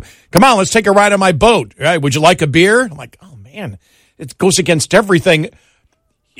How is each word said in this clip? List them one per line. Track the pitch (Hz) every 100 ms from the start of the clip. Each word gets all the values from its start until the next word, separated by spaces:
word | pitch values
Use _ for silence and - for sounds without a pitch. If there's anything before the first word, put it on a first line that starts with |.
| - _ _
"Come | 175
on, | 262 220
let's | 190
take | 226 202
a |
ride | 196 208
on | 202
my | 190
boat. | 156 220 214 - -
Right, | 143 170
would | 139
you | 143
like | 156 185
a | 156
beer?" | 143 190 226
I'm | 254 147
like, | 120 _
"Oh, | 190 127
man, | 104 180 175 98 _ _ _ -
it | 135 -
goes | 190 180
against | 170 160 -
everything." | 185 208 180 190 160 156 - _ _ _ _ _ _ _ -